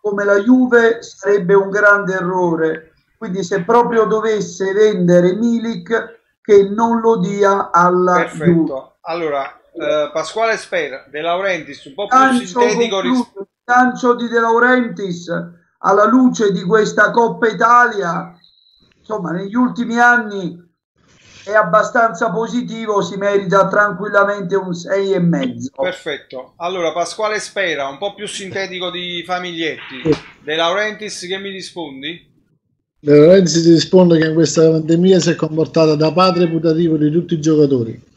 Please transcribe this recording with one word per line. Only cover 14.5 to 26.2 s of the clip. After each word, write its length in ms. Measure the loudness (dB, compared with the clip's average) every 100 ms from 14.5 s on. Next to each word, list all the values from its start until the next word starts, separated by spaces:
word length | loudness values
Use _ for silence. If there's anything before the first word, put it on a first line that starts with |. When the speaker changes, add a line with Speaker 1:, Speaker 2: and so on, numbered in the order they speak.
| 2 2 2 0 -6 -8 -10 -8 -10 -10 -18 _ _
Speaker 1:
alla 280 | 0 2 4
luce 460 | 4 2 2 -2
di 100 | -2
questa 480 | 0 0 0 2 0
Coppa 380 | 2 0 0 -2
Italia, 840 | 0 2 4 4 0 -6 -6 -8 -18 _ _ _ _ _ _
insomma, 340 | _ -8 -6
negli 220 | -6 -6
ultimi 440 | -2 -2 -2 -6 2
anni 680 | 2 2 0 -8 -10 -12 -20 _ _ _ _ _ _ -20
è 80 | -4
abbastanza 800 | 0 2 2 0 0 0 0 -4
positivo, 720 | -4 -4 -6 -6 -10 -4 -2
si 140 | -2 -4
merita 520 | -2 -2 0 2 2
tranquillamente 880 | 2 0 -2 -2 0 0 -2 -4 -4
un 180 | -4
sei 380 | -10 -4 -4 0
e 80 | 0
mezzo. 500 | 0 0 -2 -6 -12 -6
Speaker 2:
Perfetto. 800 | -6 -6 -10 -10